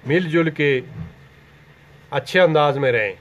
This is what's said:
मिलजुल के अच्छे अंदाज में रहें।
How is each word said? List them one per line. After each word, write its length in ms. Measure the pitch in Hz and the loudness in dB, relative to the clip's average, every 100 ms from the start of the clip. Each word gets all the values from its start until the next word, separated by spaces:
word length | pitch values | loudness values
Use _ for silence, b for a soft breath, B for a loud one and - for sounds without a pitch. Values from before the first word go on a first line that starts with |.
| 127 | 0
मिलजुल 420 | 165 175 165 165 | 0 2 0 0
के 320 | 151 147 131 - 113 - - - - - - - - - - - | 0 0 0 -4 -14 -14 -16 -20 -20 -20 -20 -20 -20 -20 -20 -8
अच्छे 260 | 139 - 185 | -8 -2 2
अंदाज 400 | 175 151 147 139 | 4 4 2 2
में 140 | 135 | 0
रहें। 220 | 117 104 90 | 0 -2 -8